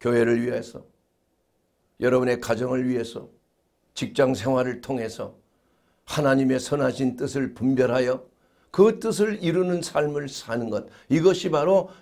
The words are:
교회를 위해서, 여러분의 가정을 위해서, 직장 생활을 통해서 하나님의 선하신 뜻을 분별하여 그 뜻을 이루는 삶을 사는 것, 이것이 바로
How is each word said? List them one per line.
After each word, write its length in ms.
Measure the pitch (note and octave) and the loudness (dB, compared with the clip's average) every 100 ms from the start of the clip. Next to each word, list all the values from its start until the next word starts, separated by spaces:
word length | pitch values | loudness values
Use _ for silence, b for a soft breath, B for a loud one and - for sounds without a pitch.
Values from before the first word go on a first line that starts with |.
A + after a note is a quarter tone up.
교회를 440 | A#2+ A#2+ A#2+ A#2 | 0 4 4 2
위해서, 400 | A#2+ A#2 A#2 - - _ _ _ _ _ _ _ _ _ _ - | 0 -4 -8 -16 -20 _ _ _ _ _ _ _ _ _ _ -2
여러분의 400 | B2 B2+ B2+ A#2+ | 2 2 2 -2
가정을 480 | - A2+ B2+ B2+ B2+ | -2 -2 -2 -2 -2
위해서, 400 | B2 A#2 A#2+ - _ _ _ _ _ _ | -2 -4 -10 -16 _ _ _ _ _ _
직장 400 | - A2+ - C3 | -10 -6 2 2
생활을 460 | B2+ A2+ C3 B2+ B2 | 2 0 0 0 -4
통해서 560 | - C3 A2 - G2+ - _ _ _ _ _ _ - | -6 -6 -6 -8 -14 -14 _ _ _ _ _ _ -10
하나님의 540 | - C#3+ C3+ C3+ C3 | -2 2 4 2 0
선하신 560 | B2+ D3 C3 B2 C3 A#2+ | -2 -2 -2 0 -2 -2
뜻을 360 | C#3 C#3 B2+ | -6 -4 -6
분별하여 720 | - C3 C3+ B2 B2+ B2+ C3 - _ _ _ _ | -2 0 2 2 2 0 -2 -6 _ _ _ _
그 300 | - G#3 G#3+ | 4 4 4
뜻을 420 | A3+ E3+ G#3+ G#3 | -2 0 0 0
이루는 400 | F3 E3+ F3+ F3 | -2 0 0 -2
삶을 480 | E3 D3+ D3+ C#3+ C#3+ | -4 -2 -2 -2 -8
사는 400 | - - A#2 A2+ | -12 -8 -6 -4
것, 160 | G#2 - b b | -6 -8 b b
이것이 400 | D#3 F3 F3+ F3+ | 2 4 2 0
바로 400 | D#3 D#3 F#3+ F#3 B | 0 2 2 0 B